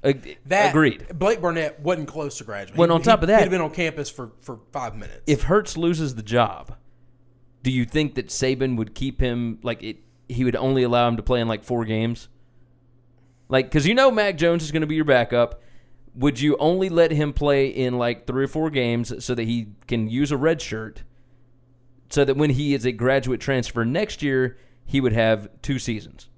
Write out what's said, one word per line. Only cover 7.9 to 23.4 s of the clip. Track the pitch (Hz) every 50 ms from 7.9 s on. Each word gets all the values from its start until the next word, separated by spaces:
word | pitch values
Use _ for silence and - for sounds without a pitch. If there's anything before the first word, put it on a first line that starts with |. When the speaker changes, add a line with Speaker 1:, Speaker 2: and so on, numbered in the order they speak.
| - 156 151 143 -
Speaker 1:
that | 131 123 -
Saban | - - - 131 131 127 135 135 123 113
would | 110 104 -
keep | - - 139 117 -
him, | 127 123 120 120 120 117 110 110 113
like, | 120 117 -
it, | - 113 107 - - _ _ _ _ _
he | 123 120 127
would | 123 117
only | - - 131 135 131 123
allow | 120 117 120 120 120
him | 120 110
to | 104
play | - 127 120
in, | 117 113
like, | 113 104 -
four | - 123 120 117
games? | 110 110 110 113 117 117 117 - - - _ - _ _ - - _ _ _ _ _ _ _ _ _ _ _ _ _ _ _ _ _
Like, | 120 131 131 -
'cause | - 156 135 170
you | 233
know | 247 269 269
Mac | 233 220 208 202 190 147
Jones | 160 170 170 170 160
is | 151
gonna | 143 160 156
be | 147 160
your | 156 156
backup. | 147 135 123 117 - - 120 120 117 - - - - - - _ _ - _ - - -
Would | 123 123 147 139 113
you | 139 151 143 -
only | 143 160 175 190 190 190
let | 170 165 170 160
him | 156 147 151 147 143
play | - 143 147 143 139 139 139
in, | - 113 131 127 123 123
like, | 120 120 120 - - -
three | 123 131 135
or | 135
four | - 156 160 160
games | 151 135 123 120 117 120 120 110 123 131 -
so | - 123
that | 117 113
he | 113 117 120 113 107 101 - _ -
can | 127 117 110 107
use | 113 127 147 135
a | 147 131
red | 135 160 165 156
shirt, | - - - 110 110 113 107 - - - _ _ - _ - _ - _ _ _ _ _ _ _ _ _ - _ _ _
so | - 143 139
that | 135 135 135
when | 151 151
he | 135 131 147 147 139
is | 135 110
a | 127
graduate | 123 107 120 127 135 139 101 127 127 110